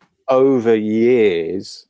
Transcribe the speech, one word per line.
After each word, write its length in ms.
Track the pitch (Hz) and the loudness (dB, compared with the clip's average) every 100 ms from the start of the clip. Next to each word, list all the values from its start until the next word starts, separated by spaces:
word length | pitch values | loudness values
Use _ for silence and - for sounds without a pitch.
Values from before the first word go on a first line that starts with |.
| _ _ - | _ _ -2
over 460 | 131 135 131 113 | 0 2 2 0
years, 1120 | 110 107 110 117 127 104 85 82 95 107 - | 0 0 0 2 2 2 0 -6 -8 -12 -20